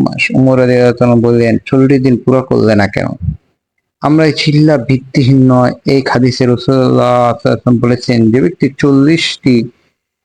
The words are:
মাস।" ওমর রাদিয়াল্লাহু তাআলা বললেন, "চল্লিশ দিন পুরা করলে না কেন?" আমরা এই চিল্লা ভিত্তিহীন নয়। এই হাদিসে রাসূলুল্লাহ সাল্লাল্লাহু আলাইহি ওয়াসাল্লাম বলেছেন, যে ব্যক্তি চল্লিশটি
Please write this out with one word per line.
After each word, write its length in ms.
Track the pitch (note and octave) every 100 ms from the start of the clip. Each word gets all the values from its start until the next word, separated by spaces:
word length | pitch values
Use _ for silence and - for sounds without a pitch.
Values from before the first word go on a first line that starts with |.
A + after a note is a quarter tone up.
মাস।" 300 | C3+ C#3 -
ওমর 240 | - C3 B2+
রাদিয়াল্লাহু 380 | B2 B2 B2 A#2+
তাআলা 180 | B2
বললেন, 440 | A#2 A#2 A#2+ A#2 G#2+ -
"চল্লিশ 360 | C3+ C3+ C3+
দিন 160 | C3 A#2
পুরা 240 | - C3
করলে 340 | C3 A#2+ G#2+ G#2
না 100 | G2
কেন?" 200 | - G1+ - E2+ D2 _ _ _ _ _ _
আমরা 260 | C#3+ D#3 D#3
এই 60 | C3+
চিল্লা 420 | D3+ D3 D3+ C#3+
ভিত্তিহীন 720 | A#2 C3 - D3+ B2+ C3+ C3
নয়। 200 | B2+ B2 - -
এই 160 | C3+ C3
হাদিসে 360 | A#2+ B2+ - B2+
রাসূলুল্লাহ 400 | A#2+ - C3+ B2+
সাল্লাল্লাহু 360 | B2+ B2 B2
আলাইহি 260 | A#2+ A#2 B2+
ওয়াসাল্লাম 300 | A#2+ B2 A#2
বলেছেন, 540 | A#2+ A#2+ - A#2+ A2+
যে 80 | B2
ব্যক্তি 340 | E3+ - C#3 C#3
চল্লিশটি 920 | C#3+ C3+ C#3 E3 - - C3+ A#2+ A#2+ - _ _ _ _